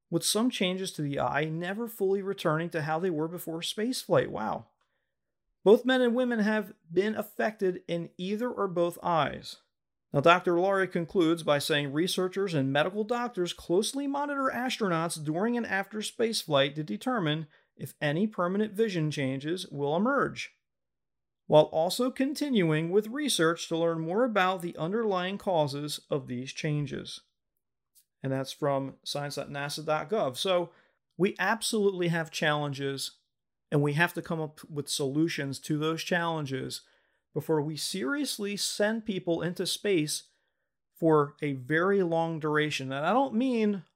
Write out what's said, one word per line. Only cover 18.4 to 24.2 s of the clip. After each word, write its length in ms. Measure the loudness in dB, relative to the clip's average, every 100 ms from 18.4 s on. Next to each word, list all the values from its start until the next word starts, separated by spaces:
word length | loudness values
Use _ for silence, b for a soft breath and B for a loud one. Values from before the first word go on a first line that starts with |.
| 0 0 0
vision 360 | 0 0 0 -2
changes 560 | 0 -2 -2 -4 -6 -6
will 240 | -4 0 2
emerge, 560 | 2 2 0 -2 -12 _ _ _ _ _ _ _ _ _ 4
while 180 | 6
also 480 | 6 4 0 0 -2
continuing 760 | 0 -2 -2 0 2 4 2 2
with 180 | 2 2
research 580 | -2 -2 2 2 2 -2
to 80 | -2
learn 220 | 0 0
more 240 | -2 0